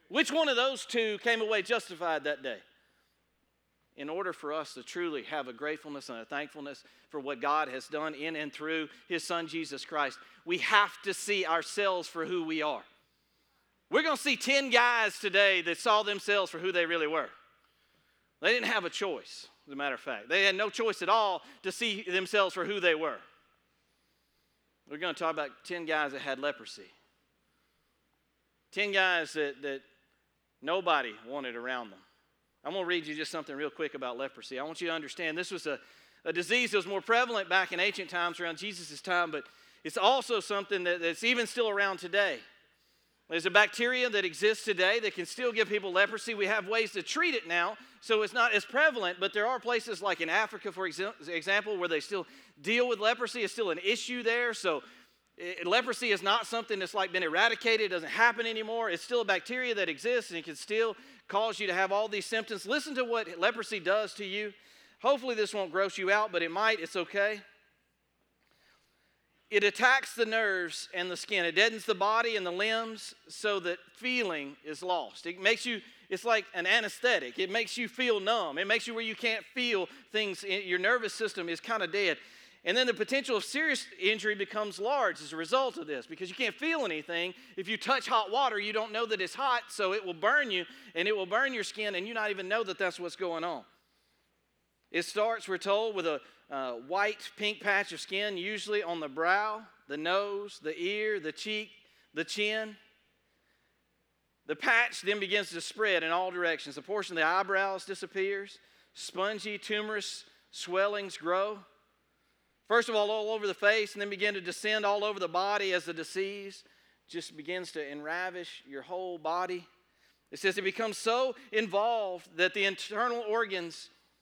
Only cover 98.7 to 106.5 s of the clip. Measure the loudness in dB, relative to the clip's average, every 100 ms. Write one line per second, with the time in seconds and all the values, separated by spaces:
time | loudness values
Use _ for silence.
98.7 | -2 0 -4 -4 0 4 4 2 -4 -10
99.7 | _ -10 -4 0 2 0 -4 -8 -8 -8
100.7 | -4 -2 0 0 -2 -4 -8 -6 -6 -6
101.7 | -14 _ _ _ -6 -4 -2 -2 -2 -4
102.7 | -10 _ _ _ _ _ _ _ _ _
103.7 | _ _ _ _ _ _ _ -8 -2 4
104.7 | 4 4 0 -2 0 2 0 0 -6 -8
105.7 | -2 2 2 2 0 0 0 0